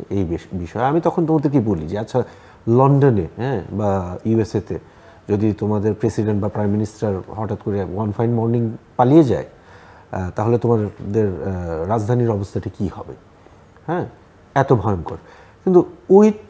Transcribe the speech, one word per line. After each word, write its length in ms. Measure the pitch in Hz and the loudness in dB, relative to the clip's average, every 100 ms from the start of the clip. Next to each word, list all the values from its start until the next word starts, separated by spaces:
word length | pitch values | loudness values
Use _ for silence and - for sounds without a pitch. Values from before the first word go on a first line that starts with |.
| - | -6
এই 140 | 101 | -4
বিষ-, 340 | 87 82 - 92 | -2 -4 -8 -10
বিষয়ে, 260 | 85 104 | -8 -4
আমি 180 | 131 160 | 0 0
তখন 240 | 165 175 156 | 0 0 0
তোমাদেরকে 340 | 160 147 139 | 0 2 0
বলি 280 | 110 87 76 | 0 -2 -4
যে, 120 | 101 | -6
"আচ্ছা, 240 | 117 127 117 - - - - | -4 -2 -4 -8 -20 -8 2
লন্ডনে, 600 | 120 139 143 139 107 78 - | 4 6 6 4 4 -2 -6
হ্যাঁ, 280 | 123 113 - | -6 -6 -6
বা 460 | 98 104 98 90 90 113 | -4 -2 -2 -4 -6 -2
ইউএসএ 340 | 113 107 - | 0 0 -2
তে 200 | - 85 - - - - - | -6 -10 -12 -20 -20 -14 -4
যদি 240 | 104 107 | 0 0
তোমাদের 400 | 98 104 107 107 | 0 -2 0 -2
প্রেসিডেন্ট 480 | 101 117 113 107 104 | 0 -2 0 -2 0
বা 80 | 101 | -2
প্রাইম 200 | 107 104 | -2 -2
মিনিস্টার 520 | 104 107 - 110 95 98 | 0 -2 -4 -4 -4 -6
হঠাৎ 340 | 104 107 101 | -8 -8 -6
করে 220 | - 101 | -4 -4
one 280 | 90 92 107 | -4 -4 -4
fine 280 | 101 117 117 | -2 0 0
morning 300 | 113 120 117 110 - - | 0 0 -2 -6 -8 0
পালিয়ে 280 | 127 156 | 4 6
যায়, 220 | 139 85 - - - - - - - | 6 2 -4 -16 -20 -20 -20 -20 -10
আহ, 180 | 98 90 - | -8 -6 -2
তাহলে 220 | 110 120 | 0 0
তোমাদের, 680 | 117 117 101 - 98 107 104 | 2 0 0 -6 -4 0 0
আহ, 600 | 90 98 90 87 80 87 | -2 -4 -4 -4 -6 -2
রাজধানীর 440 | 113 104 123 117 | -2 0 0 2
অবস্থাটা 380 | 104 98 101 101 - | 0 -4 -6 -8 -6
কী 120 | 98 - | -6 -6
হবে?" 180 | - 127 - - - - - - - | -16 -18 -20 -20 -20 -20 -20 -16 -6
হ্যাঁ, 200 | 175 127 - - - - 139 | -6 -6 -12 -20 -20 -6 0
এত 180 | 135 | 2
ভয়ঙ্কর। 440 | 127 107 92 78 - - - - - | 2 2 -2 -4 -12 -16 -20 -20 -6
কিন্তু 220 | 190 180 - - - | 2 4 4 -2 4
ওই 240 | 190 214 208 | 6 6 4